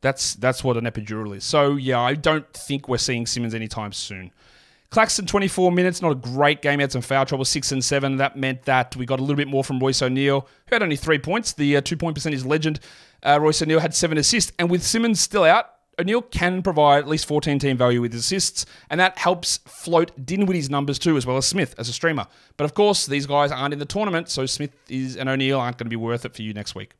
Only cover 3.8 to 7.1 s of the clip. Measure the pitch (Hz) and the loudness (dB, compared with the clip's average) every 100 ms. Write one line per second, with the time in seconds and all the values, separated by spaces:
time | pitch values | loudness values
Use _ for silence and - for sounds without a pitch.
3.8 | 104 - - 98 90 _ _ _ _ _ | -10 -10 -12 -12 -16 _ _ _ _ _
4.8 | _ - 220 - 185 202 196 - 185 175 | _ 0 2 0 0 0 0 2 2 4
5.8 | 180 175 175 135 120 127 143 147 147 143 | 2 2 -2 -2 -4 2 2 4 0 0
6.8 | 139 127 117 | 0 -2 0